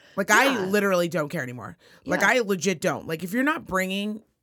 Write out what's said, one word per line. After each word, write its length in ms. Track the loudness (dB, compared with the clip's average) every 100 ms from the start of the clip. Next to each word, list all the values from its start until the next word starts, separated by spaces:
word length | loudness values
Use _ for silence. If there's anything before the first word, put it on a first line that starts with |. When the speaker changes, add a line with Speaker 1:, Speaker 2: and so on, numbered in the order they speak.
| -12 -4
Speaker 1:
Like, 160 | 4
I 140 | 6 6
Speaker 2:
Yeah. 120 | 2 0
Speaker 1:
literally 420 | 2 2 2 0
don't 220 | -2 -4
care 140 | -6
anymore. 340 | -8 -10 -14 -16 _ -16 -4
Like, 160 | 2
Speaker 2:
Yeah. 80 | 4
Speaker 1:
I 100 | 2
legit 400 | 2 0 0 0
don't. 260 | -2 -2 -6
Like, 160 | -8
if 100 | -4
you're 100 | -2
not 220 | 0 -2 -4
bringing 560 | -2 -2 -4 -4 -8 _ _